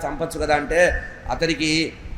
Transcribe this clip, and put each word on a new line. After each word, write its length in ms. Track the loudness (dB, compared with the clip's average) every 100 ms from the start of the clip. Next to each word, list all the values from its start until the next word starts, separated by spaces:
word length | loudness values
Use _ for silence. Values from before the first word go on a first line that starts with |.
| -2
చంపచ్చు 320 | -4 -4 -4
కదా 140 | 2
అంటే 480 | 2 2 4 4 4 -6 -12 -6
అతనికి 640 | -2 0 0 2 2 0 -4 -12